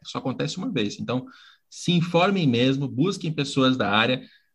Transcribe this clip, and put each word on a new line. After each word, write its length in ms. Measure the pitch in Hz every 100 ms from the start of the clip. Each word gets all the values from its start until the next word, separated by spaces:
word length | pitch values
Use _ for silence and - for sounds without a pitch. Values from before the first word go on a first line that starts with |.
só 140 | - 127
acontece 380 | 131 - 143 180
uma 120 | 240
vez. 300 | 156 104 -
Então, 260 | 110 123 127 - - _ _
se 240 | - -
informem 540 | 175 165 165 190 196 147
mesmo, 420 | 117 127 135 135
busquem 420 | 117 180 190 165
pessoas 460 | 151 139 139 131 127
da 120 | 98
área, 320 | 104 120 123 - _ _